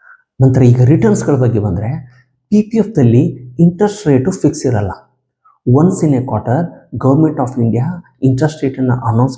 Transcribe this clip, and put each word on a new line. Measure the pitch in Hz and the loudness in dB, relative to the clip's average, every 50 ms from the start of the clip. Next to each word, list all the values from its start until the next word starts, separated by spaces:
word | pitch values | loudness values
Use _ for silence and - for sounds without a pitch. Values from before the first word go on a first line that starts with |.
| _ - - _ _ _ _ - | _ -20 -20 _ _ _ _ 2
ನಂತರ | 131 131 127 123 | 2 2 4 4
ಈಗ | 127 120 117 127 | 4 4 4 4
ರಿಟರ್ನ್ಸ್‌ಗಳ | 123 123 160 - - 214 202 - - 160 143 | 4 4 4 2 2 0 0 0 0 -2 0
ಬಗ್ಗೆ | 123 127 110 110 104 | 0 0 0 0 -2
ಬಂದ್ರೆ, | 104 101 87 101 104 120 156 165 - - _ _ _ _ _ _ _ _ | -2 -4 -4 -4 -4 -6 -6 -8 -10 -14 _ _ _ _ _ _ _ _
ಪಿ | 208 214 | 0 0
ಪಿ | 208 - 226 | 0 0 -2
ಎಫ್ದಲ್ಲಿ | 226 196 - - 151 123 113 117 123 160 - - - - - - - | -2 -2 0 0 2 2 4 4 4 2 0 -4 -8 -14 -10 -2 0
ಇಂಟ್ರೆಸ್ಟ್ | 170 175 175 180 208 208 202 - - | 2 2 2 0 -2 -2 -2 -2 0
ರೇಟು | 151 135 127 131 185 | 0 0 2 0 -2
ಫಿಕ್ಸ್ | 190 - - 139 - - - | -2 -2 -2 -2 -2 -2 -4
ಇರಲ್ಲ. | 131 117 104 98 92 - - - _ _ _ _ _ _ _ _ _ _ _ - 123 | -2 -2 -2 -2 -4 -8 -10 -16 _ _ _ _ _ _ _ _ _ _ _ 0 2
Once | 123 147 170 190 185 - 170 | 2 4 2 2 0 0 0
in | 151 135 | 0 0
a | 120 123 | -2 -2
quarter | - 110 104 - 113 127 160 170 - - - - _ - 107 131 | -4 -6 -4 -2 -2 -2 -2 -2 -4 -8 -16 -16 _ -8 -2 0
Government | 131 139 156 156 156 151 143 | 0 2 2 2 0 0 -4
of | 127 123 - 123 117 | -6 -4 -4 -2 -2
India | 110 104 120 139 175 180 170 - _ _ - - | 0 0 -2 -2 -4 -6 -10 -14 _ _ 0 0
interest | 131 127 127 156 151 - - 143 | 2 2 2 0 -2 -2 -4 -6
ರೇಟನ್ನು | 131 - 131 131 123 120 | -6 -4 -2 -2 -2 -2
ಅನೌನ್ಸ್ | 120 120 117 110 117 127 135 131 | -2 -2 -2 0 0 0 -2 -4